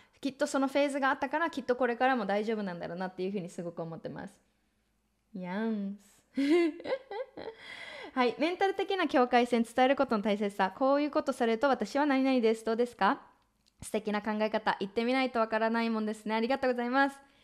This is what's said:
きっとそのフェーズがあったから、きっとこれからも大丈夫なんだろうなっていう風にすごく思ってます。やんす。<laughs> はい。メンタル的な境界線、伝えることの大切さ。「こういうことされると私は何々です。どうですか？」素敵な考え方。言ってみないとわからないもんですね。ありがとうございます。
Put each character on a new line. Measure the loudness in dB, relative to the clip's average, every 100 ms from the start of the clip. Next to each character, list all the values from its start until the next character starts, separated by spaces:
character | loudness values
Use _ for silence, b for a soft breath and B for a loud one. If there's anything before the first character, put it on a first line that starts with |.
| B B
き | -8
っ |
と | -2 -2
そ | 0
の | 0
フ |
ェ | 2 2
ー |
ズ | 2
が | 0
あ |
っ | 0
た | -2
か | -2
ら、 | -2
き | -2
っ |
と | -2 0
こ | 0
れ | 2
か | 2
ら | 2
も | 0
大 | 0
丈 | 0
夫 | -2
な | -4
ん | -6
だ | -8
ろ |
う | -6
な | -6
っ |
て | -4
い | -4
う |
風 | -4
に | -6
す | -8
ご | -8
く | -8
思 | -8 -8
っ |
て | -10
ま | -12 -12
す。 | -16 _ _ _ _ _ _ _ _ _
や | -10 -6 -4
ん | -2 -2 -6 -8
す。 | -16 _ _
<laughs> | -2 2 4 2 -2 -4 -6 -6 -8 -8 -10 -14 -14 -16 -16 -16 -14 -8
は | 0
い。 | 0 2
メ | -2
ン | 2
タ | 0
ル |
的 | 0 -2 0
な | 2
境 | 4 4
界 | 4 4
線、 | 2
伝 | 0 4
え | 4
る | 4
こ | 2
と | 0
の |
大 | 0 0
切 | 0
さ。 | 0 -2 0
「こ | 2 2
う |
い | 2
う |
こ | 0
と | -2
さ | 0 0
れ |
る | 2
と | 2
私 | 2 0 0
は | 2
何 | 2
々 | 4 4
で | 4
す。 | 2
ど | -2
う | 0
で | -2
す | 2
か？」 | 0 0 -6 _ _ _ _ _
素 | -6
敵 | -4 -2
な | -2
考 | -2 -2
え | 0
方。 | 0 0 -2
言 | -2
っ |
て | -2
み | 0
な | 0
い | 0
と | 0
わ | 0
か | 0
ら | 0
な | 0
い | 0
も | -2
ん | -2
で |
す | -6 -4
ね。 |
あ | -2
り | 0
が | 0
と | 0
う |
ご | 0
ざ |
い | 0
ま | 2 2
す。 | -2 b b